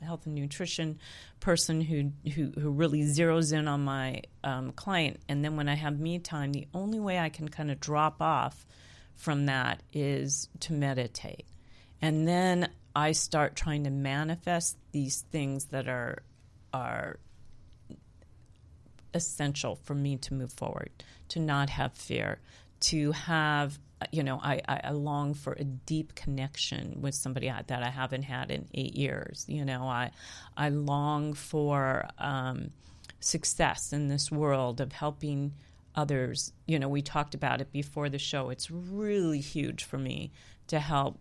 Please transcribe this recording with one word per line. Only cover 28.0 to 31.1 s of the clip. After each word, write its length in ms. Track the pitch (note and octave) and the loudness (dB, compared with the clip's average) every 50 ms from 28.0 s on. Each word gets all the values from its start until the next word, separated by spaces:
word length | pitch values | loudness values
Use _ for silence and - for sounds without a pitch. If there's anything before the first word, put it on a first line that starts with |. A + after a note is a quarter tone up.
| C3 C3 C3 C3 C3+ | -4 -2 -2 -4 -4
had 280 | C3+ B2+ B2+ C3 - | -4 -4 -6 -4 -4
in 160 | C2+ - - - - | -4 -6 -6 -6 -4
eight 220 | - C3+ - - | -4 -4 -2 -2
years. 500 | C3 C#3+ C3+ - - - - - - - | -2 0 0 -2 -4 -6 -8 -10 -10 -8
You 180 | - D3 D3+ C#3+ | -6 -4 -2 -2
know, 180 | C3+ C3 B2+ B2+ | -2 -2 -2 -2
I, 240 | C3 B2 A#2+ B2 A#2 - - - - - - - - - | -2 0 0 -2 -2 -6 -12 -18 -16 -16 -16 -18 -12 -4
I 120 | - D3 D3 | -2 0 2
long 640 | C#3+ D3 D3 C#3+ C#3+ C#3+ D3 D3+ | 2 2 2 2 2 2 2 2